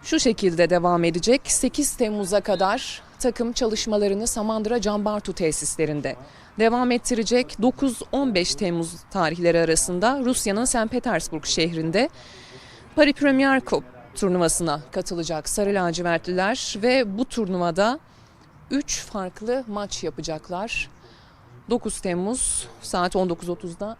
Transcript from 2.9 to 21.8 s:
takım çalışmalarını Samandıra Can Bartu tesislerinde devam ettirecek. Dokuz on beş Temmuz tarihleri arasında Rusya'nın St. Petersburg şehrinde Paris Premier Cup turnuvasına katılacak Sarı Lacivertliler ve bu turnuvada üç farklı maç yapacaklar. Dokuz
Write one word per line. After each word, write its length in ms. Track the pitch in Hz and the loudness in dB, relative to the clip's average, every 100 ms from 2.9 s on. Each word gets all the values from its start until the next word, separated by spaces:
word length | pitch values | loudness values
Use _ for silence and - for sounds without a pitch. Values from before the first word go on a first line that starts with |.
| - - - | -12 -16 -4
takım 340 | 262 233 233 | -2 -2 -4
çalışmalarını 760 | 240 233 214 - 208 202 196 233 | 0 -2 -2 0 2 2 0 -2
Samandıra 540 | - 214 220 214 240 | -2 -2 -2 0 0
Can 240 | 202 208 208 | 0 0 0
Bartu 280 | 208 - | -2 -6
tesislerinde 840 | 185 165 151 151 - 156 147 135 123 131 - - - | -2 0 0 -4 -2 -2 -2 -4 -8 -14 -20 -18 2
devam 320 | 220 240 247 | 2 4 2
ettirecek. 720 | 240 - 240 208 247 254 - | 0 0 -2 2 2 0 0
Dokuz 380 | 226 254 277 233 - | 0 2 -2 -2 -4
on 240 | 269 277 190 | -2 2 2
beş 200 | 180 - | 0 0
Temmuz 380 | 196 170 165 170 - | 0 0 -2 -8 -8
tarihleri 480 | 196 165 165 170 170 | -2 0 2 4 4
arasında 600 | 165 160 - 180 208 277 247 | 4 2 2 2 2 2 0
Rusya'nın 400 | 254 - 202 254 | 0 0 0 0
St. 220 | 247 220 | 0 0
Petersburg 540 | 247 247 180 - 160 - | -2 -2 -2 -2 -8 -4
şehrinde 640 | - 165 165 160 170 285 - - - - - - - - - | 0 0 0 0 2 0 -2 -20 -20 -20 -20 -20 -20 -10 4
Paris 200 | 302 277 | 4 6
Premier 460 | 285 262 269 269 247 | 4 4 4 4 2
Cup 180 | 160 - - - - | -4 -4 -20 -18 -2
turnuvasına 680 | 196 180 170 - 170 147 147 | 0 4 2 2 -2 -4 -4
katılacak 580 | - 175 175 160 160 147 | -6 -4 -4 -4 -4 -4
Sarı 240 | - 202 | 0 2
Lacivertliler 1040 | 202 175 165 175 165 170 180 190 254 - 208 | 2 0 0 0 0 0 0 0 0 -4 -2
ve 360 | 226 254 233 196 | 2 2 0 -2
bu 80 | 254 | -4
turnuvada 720 | - 202 185 175 165 208 277 - - - - - - - | -2 -2 0 0 2 2 0 -8 -20 -20 -20 -20 -20 -6
üç 300 | 269 294 - | -4 -4 -8
farklı 640 | - 214 185 - 214 254 240 | -8 -8 -8 -8 -4 -4 -4
maç 360 | 208 202 - | -6 -6 -6
yapacaklar. 840 | 170 151 160 156 - 180 220 - - - - - - - - - - | -8 -8 -8 -8 -8 -8 -6 -6 -8 -12 -20 -20 -20 -20 -20 -20 -4
Dokuz 300 | 233 | -2